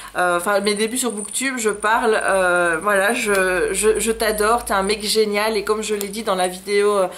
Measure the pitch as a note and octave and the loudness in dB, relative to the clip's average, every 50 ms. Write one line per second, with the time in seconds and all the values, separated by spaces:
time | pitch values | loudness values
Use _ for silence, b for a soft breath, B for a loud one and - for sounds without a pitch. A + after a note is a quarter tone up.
0 | B B B - F3+ F3+ F3 F3 F3 G#3+ G3+ G3 G3+ G#3 G#3 G3+ A3 A3 A#3+ C4 | B B B 0 0 2 2 0 0 2 0 2 2 0 0 0 -2 -2 -2 -2
1 | C4 A#3 G#3 G#3 G3+ - - - B3+ C#4 B3+ B3 A3 G#3+ G3 G3+ - G#3 A3+ A#3+ | -4 -4 -4 -6 -10 -8 -6 -4 -4 -2 -2 -2 -2 -2 -2 0 0 0 2 2
2 | B3 A3+ A3 F#3+ - - F#3+ F#3+ F#3 F3+ F3 F3 F3 E3+ E3 D#3+ F#3+ G#3 G3+ G3 | 2 2 0 2 0 2 2 2 2 2 2 2 2 2 0 0 0 0 2 2
3 | F#3+ G3+ A#3+ B3 A3+ G3+ G3+ F#3+ F#3 F#3 F#3 F3 D#3 - F#3+ F#3+ G#3 G#3+ G#3+ G#3 | 2 2 0 0 0 0 2 2 2 2 2 0 0 0 -2 0 2 2 2 2
4 | G3+ A3+ A3 A3+ A3+ G#3+ G#3 G#3 G#3 G#3+ A#3+ A#3+ - - G#3+ G3 F#3+ G3+ G#3+ G#3 | 0 -2 -2 0 0 -2 0 0 2 2 2 0 0 -2 0 0 0 0 -2 -2
5 | G#3 G3+ - A3 G#3+ G#3 G#3 G#3 G#3+ A3 A3+ G3+ G3 G#3+ G#3+ A3 G#3+ G#3+ G#3+ G3+ | -2 -2 2 2 2 2 0 0 0 0 -2 -2 -2 -2 -2 -2 -2 -4 -4 -4
6 | G3+ G3 F#3+ A3+ G#3+ A3 F#3+ F#3 F3+ F#3 F3+ F#3 - G3+ G3+ G3+ G3+ G#3 G#3 G3 | -4 -6 -6 -6 -4 -2 0 0 0 -2 -2 -6 -6 -2 0 2 2 2 2 2
7 | F#3 F3+ B | 0 -2 B